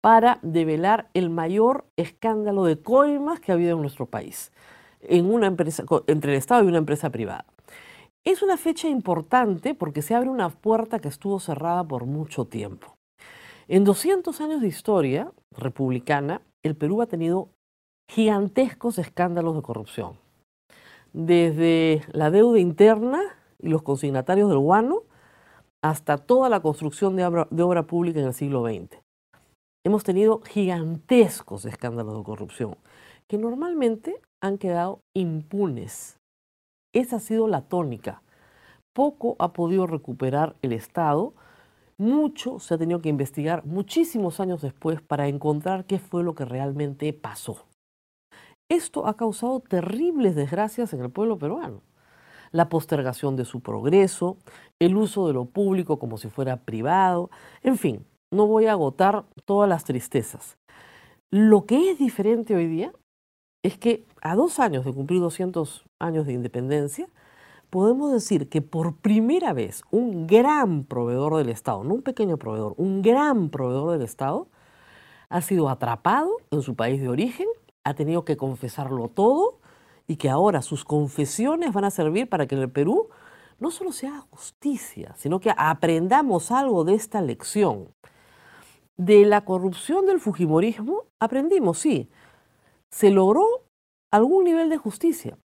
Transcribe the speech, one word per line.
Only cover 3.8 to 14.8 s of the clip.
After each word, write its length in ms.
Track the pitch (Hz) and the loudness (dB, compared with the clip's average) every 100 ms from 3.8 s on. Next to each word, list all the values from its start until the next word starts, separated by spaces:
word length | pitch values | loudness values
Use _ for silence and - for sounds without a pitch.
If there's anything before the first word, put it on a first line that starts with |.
nuestro 240 | 147 - 127 | -4 -6 -8
país, 460 | 110 - - - _ - - _ _ | -8 -10 -14 -18 _ -20 -20 _ _
en 300 | - 175 180 | 0 2 4
una 160 | 233 196 | 2 0
empresa, 380 | 180 156 151 | 0 -4 -4
co-, 200 | - 160 - | -2 -2 2
entre 260 | 156 143 | 0 2
el 60 | 139 | -2
Estado 260 | 135 240 | 2 4
y 40 | 196 | 4
una 100 | 170 | 2
empresa 320 | 156 151 156 | 0 -2 -4
privada. 340 | 120 104 - - _ _ - - - - _ | -6 -8 -8 -16 _ _ -20 -20 -20 -20 _
Es 180 | - 370 | -2 0
una 140 | 392 359 | 0 0
fecha 320 | 330 320 330 | -2 -2 -2
importante 840 | 269 190 165 156 254 233 175 262 | -2 -2 -2 2 2 2 0 -4
porque 280 | 302 156 147 | -4 -6 -6
se 120 | 147 | -2
abre 140 | 233 262 | 0 0
una 220 | 262 185 | -2 -4
puerta 500 | - 214 220 226 - | -2 0 0 0 -6
que 80 | 147 | -6
estuvo 320 | - 196 196 | -8 -4 -4
cerrada 440 | 180 143 165 175 | -4 -4 -2 -2
por 220 | 165 131 120 | -2 -6 -4
mucho 380 | 147 151 - | -6 -6 -6
tiempo. 500 | 117 110 104 95 - _ _ _ - - - - - | -6 -6 -10 -12 -20 _ _ _ -20 -20 -20 -20 0
En 180 | 185 | 4
doscientos 560 | 202 196 320 381 349 - | 6 4 2 0 -2 -6
años 200 | 302 311 | -4 -2
de 80 | 220 | -2
historia 640 | 151 | -4